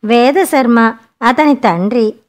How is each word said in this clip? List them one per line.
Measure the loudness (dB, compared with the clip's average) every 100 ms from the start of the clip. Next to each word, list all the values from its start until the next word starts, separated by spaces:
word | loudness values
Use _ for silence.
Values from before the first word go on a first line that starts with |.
వేదశర్మ, | -2 2 2 0 0 0 2 2 0 -2 _ -4
అతని | -2 0 0
తండ్రి | 2 0 -2 -2 -2 -4 -6